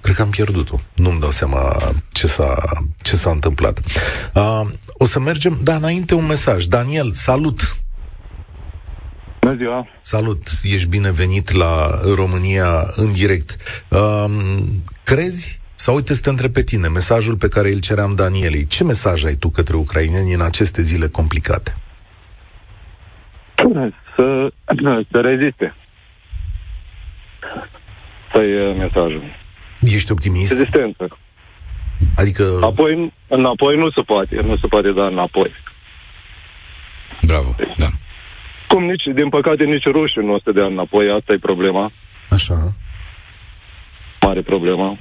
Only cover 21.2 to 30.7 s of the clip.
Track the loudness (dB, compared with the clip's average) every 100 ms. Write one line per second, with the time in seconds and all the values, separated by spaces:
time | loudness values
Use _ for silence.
21.2 | 0 0 -2 -2 -4 -10 -12 -20 -20 -20
22.2 | -20 -20 -20 -20 -20 -20 -20 -20 -20 -20
23.2 | -20 -20 -12 0 2 2 -2 -6 -12 0
24.2 | 2 2 0 -4 -4 0 2 0 0 2
25.2 | 2 2 0 0 -6 -6 -20 _ -20 -20
26.2 | _ -12 -8 -10 -10 -14 -16 -18 -18 -18
27.2 | -20 -18 -14 -14 -14 -20 -20 -20 -20 -20
28.2 | -2 2 2 2 0 -2 -2 0 0 -2
29.2 | -10 -18 -20 -20 -20 0 2 2 0 -2
30.2 | 0 0 2 2 2